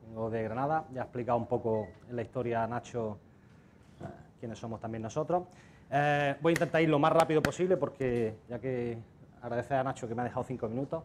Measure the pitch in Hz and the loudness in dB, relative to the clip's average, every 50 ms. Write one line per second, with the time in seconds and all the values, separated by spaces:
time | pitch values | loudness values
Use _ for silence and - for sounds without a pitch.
0 | 123 113 113 113 113 113 110 113 110 110 110 120 131 143 156 160 156 - 127 127 | -16 -12 -6 -4 -4 -2 -2 -2 -2 -2 -2 -2 0 0 0 -2 -2 -4 -8 -8
1 | 117 - - 123 120 110 123 120 117 - - 117 - 117 110 110 107 95 - - | -8 -6 -6 -6 -2 0 0 0 0 0 -2 0 2 2 0 0 0 -4 -10 -18
2 | - - 123 120 113 - - 131 123 120 117 113 113 110 117 120 120 - - 123 | -16 -8 -6 -6 -6 -4 -4 -4 -2 0 0 0 0 0 -2 -6 -8 -6 -6 -4
3 | 113 110 104 95 - - - - - - - - - - - - - - - - | -4 -4 -6 -8 -12 -20 -20 -20 -20 -20 -20 -20 -20 -20 -20 -20 -20 -20 -20 -16
4 | - - - - - - - - - 117 110 107 - 117 113 104 - 110 113 113 | -14 -14 -14 -16 -20 -20 -18 -12 -10 -10 -10 -8 -8 -8 -8 -6 -6 -6 -6 -6
5 | 110 113 - 151 156 - 170 180 175 - - - - - - - - - - 139 | -6 -4 -2 -2 0 2 2 0 0 -2 -14 -20 -20 -20 -20 -20 -14 -2 0 2
6 | 143 147 147 147 147 143 139 - 151 165 170 - 170 143 - 160 165 160 156 143 | 4 4 4 4 2 2 0 2 4 4 4 4 2 2 4 4 4 6 6 6
7 | 147 160 160 165 160 156 160 156 143 143 135 - 175 185 185 160 143 143 - - | 6 6 6 6 4 6 4 4 4 2 0 2 2 2 4 2 2 -2 -4 -2
8 | 135 127 120 120 117 110 107 107 - - 120 120 110 131 127 123 120 120 117 117 | -2 0 2 2 0 0 -2 -6 -12 -12 -12 -6 -4 -4 -2 -2 -2 -4 -4 -6
9 | 113 - - - - - - - - 120 117 120 120 - 143 131 131 135 127 - | -10 -16 -20 -20 -20 -20 -20 -14 -8 -4 -2 -2 -2 0 0 0 2 0 -2 -4
10 | - 113 117 117 123 120 110 131 120 - 127 113 - 113 110 123 139 139 - 160 | -6 -6 -4 -2 -2 -2 -2 -4 -4 -4 -4 -4 -4 -4 -2 -2 -4 -4 -4 -8
11 | 156 | -8